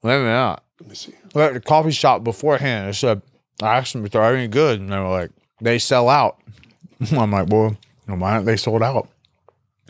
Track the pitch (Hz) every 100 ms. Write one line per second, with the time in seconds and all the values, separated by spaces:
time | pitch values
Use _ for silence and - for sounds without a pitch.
0 | 113 135 123 117 123 80 _ _ - -
1 | - - - 147 151 127 - 156 156 147
2 | 143 113 117 113 147 139 139 113 98 101
3 | 127 104 - _ _ _ 110 120 127 123
4 | 104 110 110 131 120 110 156 110 98 98
5 | 95 92 87 _ _ _ 113 120 - 127
6 | 120 143 120 - - - _ _ - _
7 | 110 151 110 101 87 107 110 107 _ _
8 | - 95 92 110 101 113 - 110 113 131
9 | - _ _ _ _ _ _ _ _